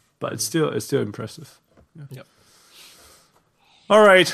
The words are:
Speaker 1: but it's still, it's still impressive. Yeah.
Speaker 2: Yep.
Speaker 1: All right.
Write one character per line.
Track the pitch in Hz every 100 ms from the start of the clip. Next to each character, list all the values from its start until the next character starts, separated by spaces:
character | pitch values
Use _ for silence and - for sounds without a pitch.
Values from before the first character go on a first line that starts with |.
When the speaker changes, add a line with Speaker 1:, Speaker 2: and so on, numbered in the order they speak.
| _ _
Speaker 1:
but | -
it's | 120
still, | - 170 151
it's | 123 -
still | 135
impressive. | 110 - 110 - 151 _ _ _ _ 160
Yeah. | 143
Speaker 2:
Yep. | 131 - _ _ _ _ _ - _ _ _ _ _ _ _ _ _ -
Speaker 1:
All | 208
right. | 214 185 170